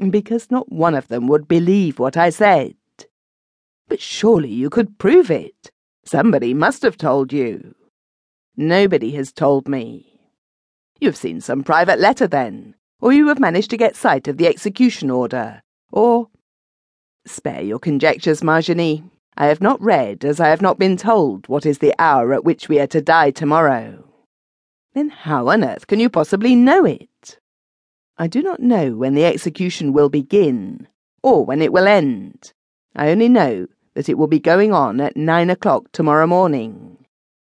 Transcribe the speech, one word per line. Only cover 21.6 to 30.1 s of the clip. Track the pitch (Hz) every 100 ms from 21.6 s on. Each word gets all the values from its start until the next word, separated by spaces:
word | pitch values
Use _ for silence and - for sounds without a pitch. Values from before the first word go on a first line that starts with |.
| 151
is | 139
the | - -
hour | 165 143 120
at | 135
which | 170 160 -
we | 147
are | 139
to | 160
die | 147 165 143
tomorrow." | 131 147 156 151 123 110 98 - _ _ _ _ _ _ _ _
"Then | 269 302
how | - 156 143 123
on | 214
earth | 139 - -
can | 202
you | 233
possibly | 170 151 190 240 247
know | 247 370
it?" | 254 123 - _ - - _ _ _ _ _ _ _ -
"I | 165
do | 233
not | 381 -
know | 247 220 135 113
when | 131
the | 143
execution | 165 - 180 - 180 - 147
will | 143
begin, | 143